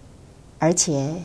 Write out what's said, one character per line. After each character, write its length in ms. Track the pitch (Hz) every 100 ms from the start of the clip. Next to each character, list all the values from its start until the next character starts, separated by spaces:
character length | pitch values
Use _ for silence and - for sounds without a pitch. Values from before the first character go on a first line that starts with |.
| - - - - - -
而 120 | 156
且 520 | 175 - 139 135 175